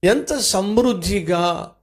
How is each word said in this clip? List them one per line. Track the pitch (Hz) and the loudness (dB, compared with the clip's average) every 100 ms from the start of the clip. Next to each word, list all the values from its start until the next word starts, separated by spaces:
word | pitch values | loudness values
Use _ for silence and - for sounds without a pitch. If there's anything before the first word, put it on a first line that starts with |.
ఎంత | 175 254 - | 4 2 0
సమృద్ధిగా | 294 220 196 196 214 247 202 170 202 160 175 175 170 - _ | -2 0 0 0 2 2 0 -2 -2 -2 0 0 -2 -8 _